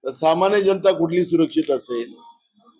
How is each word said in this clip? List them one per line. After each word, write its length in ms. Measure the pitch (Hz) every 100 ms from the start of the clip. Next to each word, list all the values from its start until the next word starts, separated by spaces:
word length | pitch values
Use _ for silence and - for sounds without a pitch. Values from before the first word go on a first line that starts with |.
तर 80 | 131
सामान्य 500 | 131 156 165 190 208
जनता 300 | 196 190 190
कुठली 340 | 180 165 180 170
सुरक्षित 460 | 170 156 156 147
असेल? 420 | 131 - 120 120 - - _ _ _ _